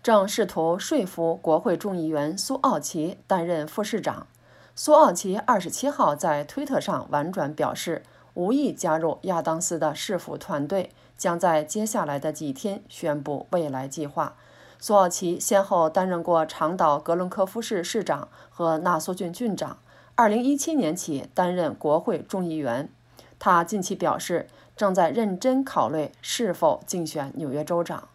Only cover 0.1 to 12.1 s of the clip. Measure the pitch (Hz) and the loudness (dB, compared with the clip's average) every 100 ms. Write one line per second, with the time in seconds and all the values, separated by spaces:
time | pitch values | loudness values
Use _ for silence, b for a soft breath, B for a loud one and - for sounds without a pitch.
0.1 | 214 196 - 202 - 160 180 - 311 185 | 4 4 0 -2 0 0 0 0 0 0
1.1 | - 165 170 175 156 190 170 202 180 160 | -2 -2 0 2 2 2 0 -2 -4 -2
2.1 | 151 147 190 - 269 269 165 - 170 151 | -2 -2 -4 -4 0 2 0 -4 -4 -4
3.1 | - - 185 170 165 151 - 208 214 - | -6 -2 0 0 -2 -4 -6 -4 -4 -4
4.1 | 107 - b b b b - - 302 277 | -8 -14 b b b b -8 6 8 8
5.1 | 180 196 196 - 220 175 - 269 277 190 | 6 -2 -2 2 0 0 -4 -4 2 0
6.1 | 147 175 147 151 - 285 269 135 147 - | 2 0 -2 -4 -8 -2 -2 -2 -4 -2
7.1 | 147 151 190 143 151 143 - - 160 b | -4 -2 -4 -4 -2 -4 -4 -6 -8 b
8.1 | b b - 180 269 262 - 180 160 160 | b b -4 0 2 0 -2 0 0 0
9.1 | - 185 170 165 160 - 165 202 160 - | -2 -2 -2 -2 -2 -2 -2 -2 -2 -4
10.1 | 180 - 143 - 151 147 196 - b b | -6 -6 -12 -6 -4 -2 -2 -4 b b
11.1 | - 190 170 180 156 151 214 214 220 156 | -6 -4 0 2 2 0 -4 -2 -2 -2